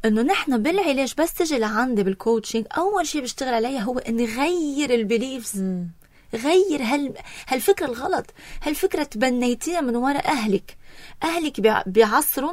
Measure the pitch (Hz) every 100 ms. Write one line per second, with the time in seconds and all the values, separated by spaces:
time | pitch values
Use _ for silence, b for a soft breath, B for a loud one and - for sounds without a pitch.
0 | 220 214 247 392 - 247 226 370 339 269
1 | 262 - 330 - 330 285 220 214 254 226
2 | 190 190 - 226 214 226 220 - 359 415
3 | 320 302 247 - 262 233 233 269 208 247
4 | - 226 233 226 285 359 302 277 285 240
5 | 208 233 262 262 220 196 190 185 175 165
6 | - - - 226 262 370 392 294 226 285
7 | 285 - - B B 262 - 381 302 233
8 | 277 339 - - B B - 302 381 359
9 | 285 214 254 247 247 240 - 349 269 233
10 | 254 285 - 294 214 190 - - b b
11 | b b 320 339 302 - 208 208 - 190
12 | 220 233 294 - 247